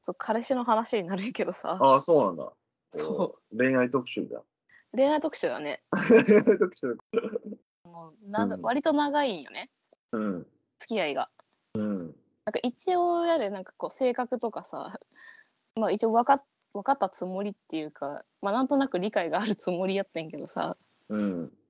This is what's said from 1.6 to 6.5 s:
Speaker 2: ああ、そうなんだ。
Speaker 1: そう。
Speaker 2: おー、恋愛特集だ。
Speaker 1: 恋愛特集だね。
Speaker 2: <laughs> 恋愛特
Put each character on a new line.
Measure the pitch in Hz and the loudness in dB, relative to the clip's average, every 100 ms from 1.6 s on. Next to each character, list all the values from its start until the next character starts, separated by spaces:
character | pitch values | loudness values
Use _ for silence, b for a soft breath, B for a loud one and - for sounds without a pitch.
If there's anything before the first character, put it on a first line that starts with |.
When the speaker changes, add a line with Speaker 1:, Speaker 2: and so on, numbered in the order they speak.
| - 180 | -6 4
Speaker 2:
あ | 135 135 | 6 6
あ、 | |
そ | 139 156 | 6 4
う | 104 | 4
な | |
ん | 82 | -2
だ。 | 62 _ _ _ _ | -10 _ _ _ _
Speaker 1:
そ | 78 78 | -8 -4
う。 | 76 | -2
Speaker 2:
お | 185 - _ 107 | -4 -6 _ 0
ー、 | |
恋 | 127 131 | 2 4
愛 | 123 | 2
特 | 135 123 | 0 -2
集 | - 73 | -8 -6
だ。 | 60 _ _ _ b _ | -8 _ _ _ b _
Speaker 1:
恋 | 226 269 | 2 4
愛 | 302 | 4
特 | 302 - | -2 -2
集 | 165 | -4
だ | 117 | -2
ね。 | 147 - _ | -6 -8 _
Speaker 2:
<laughs> | 190 190 233 262 | -2 6 6 8
恋 | 208 | 6
愛 | |
特 | - | 6